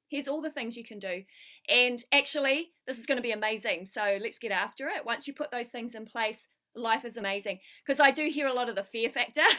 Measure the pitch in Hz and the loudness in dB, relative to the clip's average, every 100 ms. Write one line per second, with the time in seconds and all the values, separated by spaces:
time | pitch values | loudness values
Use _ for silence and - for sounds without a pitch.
0 | - 285 277 302 302 285 233 233 226 214 | -6 -6 -2 -2 -4 -6 -6 -8 -12 -10
1 | 190 180 196 - - - - 240 247 240 | -6 -6 -8 -20 -20 -12 4 6 6 2
2 | - 277 277 302 269 285 339 _ - 233 | 4 4 4 2 2 2 -2 _ -8 -6
3 | 233 262 240 214 220 220 214 170 190 226 | 0 0 0 0 -2 -2 -2 -4 -4 -2
4 | 208 196 220 - 226 185 214 - 285 415 | 0 0 -2 -6 -2 0 -2 -4 -6 -4
5 | 226 233 285 277 294 247 240 240 233 226 | -4 -6 -6 -8 -6 -6 -6 -8 -8 -10
6 | 220 233 220 220 - _ _ 226 226 226 | -10 -2 -2 -4 -14 _ _ -6 0 0
7 | 240 226 196 202 202 185 - - - 269 | 0 -4 -2 -2 -4 -8 -12 -14 -2 6
8 | 277 285 302 285 269 247 240 269 294 226 | 6 6 -2 0 0 0 -2 -4 -4 -2
9 | 226 247 - 294 370 | -2 0 -2 4 4